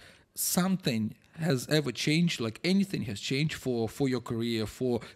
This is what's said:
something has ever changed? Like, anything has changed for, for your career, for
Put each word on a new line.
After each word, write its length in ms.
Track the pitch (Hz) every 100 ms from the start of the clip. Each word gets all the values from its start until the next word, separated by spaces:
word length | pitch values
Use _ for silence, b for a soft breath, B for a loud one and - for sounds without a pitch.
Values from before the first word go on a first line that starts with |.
| b b b
something 800 | - - - 185 185 156 113 107 - _ -
has 300 | 165 131 113
ever 240 | 151 139
changed? 480 | 113 - 160 170 -
Like, 180 | 113 -
anything 380 | 170 190 196 -
has 180 | 113 101
changed 340 | - 135 156
for, 340 | - 127 120 110
for 200 | - 139
your 120 | 123
career, 460 | 120 117 117 113 107
for 340 | - 127 120 B